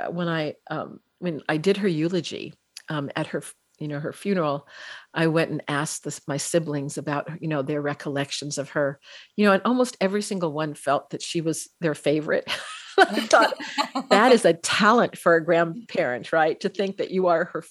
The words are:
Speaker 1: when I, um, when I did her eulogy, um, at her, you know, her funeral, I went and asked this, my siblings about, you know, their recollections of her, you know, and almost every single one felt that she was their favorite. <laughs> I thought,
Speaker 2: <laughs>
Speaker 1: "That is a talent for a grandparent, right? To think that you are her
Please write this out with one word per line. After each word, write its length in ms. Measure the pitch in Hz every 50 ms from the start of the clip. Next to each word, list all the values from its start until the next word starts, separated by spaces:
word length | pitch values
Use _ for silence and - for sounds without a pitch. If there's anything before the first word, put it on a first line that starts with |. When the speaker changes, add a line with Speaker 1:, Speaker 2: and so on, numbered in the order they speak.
| - -
Speaker 1:
when 180 | - 175 175 170
I, 260 | 165 160 151 147 - _ - -
um, 300 | 156 151 87 - - - _ _ _ -
when 240 | 180 180 156 135 - -
I 80 | 156 156
did 200 | 151 196 196 196
her 100 | 202 190
eulogy, 680 | 165 151 160 170 190 175 - - - - - 151 - _ _ _ - - - -
um, 200 | 156 147 143 127 -
at 120 | 160 151 -
her, 140 | - 147 - - - _ _ _ _ -
you 100 | 156 147
know, 120 | 147 143
her 120 | 151 156
funeral, 560 | - - - 202 196 185 160 147 143 143 - _ - - - - - - - _ -
I 120 | 160 165 165
went 220 | 156 165 165 -
and 120 | 156 143 - -
asked 360 | 147 143 151 - - - -
this, 160 | 151 - - - -
my 80 | 139 151
siblings 600 | - - - 170 160 151 147 143 139 147 - 135
about, 300 | 131 156 143 143 - - 156 -
you 60 | - 160
know, 140 | 156 143
their 200 | 135 143 151 147
recollections 760 | 147 147 143 - - 156 135 139 143 139 - - 139 147 147 143
of 120 | 135 -
her, 300 | - 156 143 139 143 - _ - - - - _ -
you 100 | 208 208
know, 60 | 202
and 100 | 196 190 190
almost 320 | 220 254 254 254 247 - -
every 220 | 190 190 196 208
single 300 | 208 - 208 185 170 160
one 220 | 143 151 156 151 143
felt 360 | - - 139 139 135 - -
that 120 | - -
she 180 | - - - 165
was 280 | 156 165 156 - - - _ -
their 140 | 170 160 147
favorite. 560 | - - 147 147 156 147 160 151 139 - -
<laughs> 120 | - - - - - - - - - -
I 220 | 370 - - - 226
thought, 280 | - - - 220 - - - - - - 277
Speaker 2:
<laughs> 260 | - - - 247 - -
Speaker 1:
"That 220 | 202 196 226 262
is 140 | 247 233 -
a 80 | 170 170
talent 640 | - - - - - 208 208 233 240 185 147 - -
for 160 | - 175 170
a 100 | 165 156
grandparent, 880 | 165 165 165 170 165 165 240 226 - - 202 160 127 123 120 190 -
right? 260 | - 160 156 160 - -
To 100 | - 190
think 260 | - - 196 190 190
that 140 | - 151 -
you 160 | 185 185 185
are 180 | 175 170 160 180 -
her 100 | - 160 - -